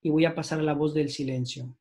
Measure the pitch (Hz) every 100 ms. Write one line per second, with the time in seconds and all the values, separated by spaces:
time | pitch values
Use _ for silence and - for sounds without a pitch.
0 | 160 156 165 165 156 156 156 143 151 151
1 | 139 - 135 131 123 135 127 -